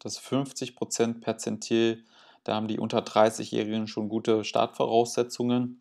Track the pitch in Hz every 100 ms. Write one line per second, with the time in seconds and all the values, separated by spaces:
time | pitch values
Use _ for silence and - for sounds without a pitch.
0 | - - - 131 139 - 127 - - -
1 | 117 117 - 110 - 107 - 113 113 113
2 | - _ - _ - 107 110 107 113 113
3 | - 107 110 110 107 117 107 110 107 117
4 | 107 110 113 110 104 113 117 - 123 113
5 | 117 - 120 - 123 123 123 -